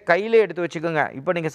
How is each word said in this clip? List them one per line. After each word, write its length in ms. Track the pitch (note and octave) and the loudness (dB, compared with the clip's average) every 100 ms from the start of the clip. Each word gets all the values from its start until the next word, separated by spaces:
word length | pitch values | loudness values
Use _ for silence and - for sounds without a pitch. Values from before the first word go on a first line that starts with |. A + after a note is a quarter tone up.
| - | 2
கையில 200 | F3 A3 | 0 4
எடுத்து 360 | A3+ G3 E3+ E3+ | 4 4 0 -6
வச்சுக்கோங்க. 480 | E3 E3 D#3 B2+ | -4 -2 0 -2
இப்ப 180 | C3+ D3+ | -2 -4
நீங்க 160 | F3 D#3+ | -2 -2